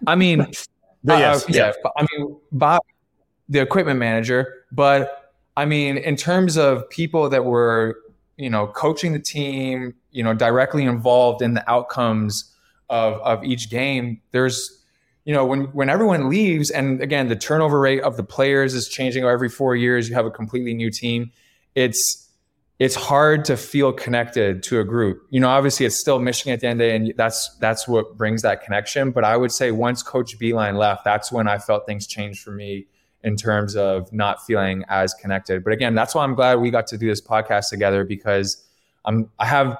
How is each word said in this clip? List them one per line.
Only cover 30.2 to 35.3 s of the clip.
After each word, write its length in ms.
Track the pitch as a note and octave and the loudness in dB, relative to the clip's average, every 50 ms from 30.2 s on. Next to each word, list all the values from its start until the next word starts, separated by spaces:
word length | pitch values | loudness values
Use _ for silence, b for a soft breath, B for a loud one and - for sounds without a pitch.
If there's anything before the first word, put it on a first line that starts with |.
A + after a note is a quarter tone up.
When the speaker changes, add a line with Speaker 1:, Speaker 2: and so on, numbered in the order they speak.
| B2 A#2 - G#2+ | -4 -4 -6 -6
Speaker 1:
Beilein 380 | A#2 A2+ A#2 A2+ G#2+ G#2 G2 G2+ | -2 -2 0 0 0 0 0 2
left, 260 | G#2+ G#2 G2 F#2+ - | 2 0 0 0 0
that's 280 | G#2 G#2 G#2 - - A#2+ | 0 0 0 -2 -4 -4
when 160 | A#2 A2 G#2 | -2 0 0
I 100 | G#2 G2+ | 0 -2
felt 280 | - - G#2+ G#2 - | 0 -2 -2 -2 -2
things 200 | - G#2 G2+ G2+ | -6 -8 -8 -8
changed 340 | - - G#2+ G#2 G#2 G2+ - | -12 -10 -10 -10 -10 -12 -14
for 120 | - G#2+ G2+ | -16 -14 -14
me 340 | G2+ G#2 G2+ G2 G2 G2 _ _ _ _ _ _ _ - | -12 -12 -10 -10 -12 -12 _ _ _ _ _ _ _ -6
in 100 | A2 G#2+ | -4 -4
terms 400 | G#2 - A2+ G#2+ G#2 G#2 G2+ G#2 | -2 -2 0 0 0 0 -2 -2
of 380 | G#2+ G2 G2 F#2+ F#2+ F2+ - - | 0 0 0 0 -2 -4 -6 -4
not 340 | G#2+ G#2 G2+ - - - | -2 -2 -2 -2 -4 -4
feeling 380 | - A2+ G#2 G2 F#2+ F#2+ F#2+ F#2+ - | -2 0 0 0 0 -2 -4 -6 -4
as 240 | G2+ F#2+ F#2+ F#2 - | -2 -2 -2 -2 -4
connected. 520 | - - G2+ | -6 -6 -4